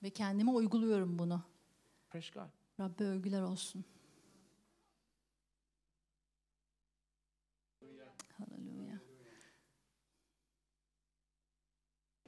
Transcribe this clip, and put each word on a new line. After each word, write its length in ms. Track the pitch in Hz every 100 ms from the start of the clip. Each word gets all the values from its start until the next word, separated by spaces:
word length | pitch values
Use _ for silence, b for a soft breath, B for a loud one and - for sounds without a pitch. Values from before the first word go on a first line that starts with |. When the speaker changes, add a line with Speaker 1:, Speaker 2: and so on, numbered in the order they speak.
Speaker 1:
Ve 80 | 196
kendime 400 | 196 202 202 226
uyguluyorum 680 | 247 220 226 226 208 180 170
bunu. 240 | 170 175 - - _ _ _ _ -
Speaker 2:
Praise 200 | 170 160
God. 140 | - 160 - _ -
Speaker 1:
Rabbe 240 | 190 175
övgüler 380 | 202 190 190 196
olsun. 420 | 185 185 - 190 - b b b b b b b _ _ _ _ _ _ _ _ _ _ _ _ _ _ _ _ _ _ _ _ _ _ _ _ _ _ _ _ _ _ _ _ - - - - - -
Hallelujah. 600 | - - 190 - 202 208 - - b b b b b b _ _ _ _ _ _ _ _ _ _ _ _ _ _ _ _ _ _ _ _ _ _ _ _